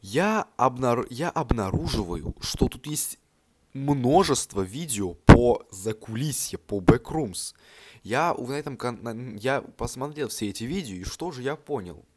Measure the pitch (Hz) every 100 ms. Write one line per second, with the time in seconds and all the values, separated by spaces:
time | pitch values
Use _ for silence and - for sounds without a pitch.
0 | 98 123 202 220 - - 127 123 127 120
1 | - 120 170 - 117 117 95 92 165 120
2 | 90 87 76 - - - 127 - - 151
3 | - - _ _ _ _ _ 135 139 143
4 | 123 160 175 135 - 98 95 120 165 104
5 | 95 - - 117 120 117 - 92 101 110
6 | - 110 151 135 - - - 101 90 -
7 | - 160 127 87 - - - - - -
8 | 95 120 170 - 120 143 151 127 123 117
9 | 117 113 127 107 120 139 - - 117 -
10 | 143 151 123 - 107 98 117 185 165 92
11 | 95 - 170 131 127 151 - 139 90 78
12 | _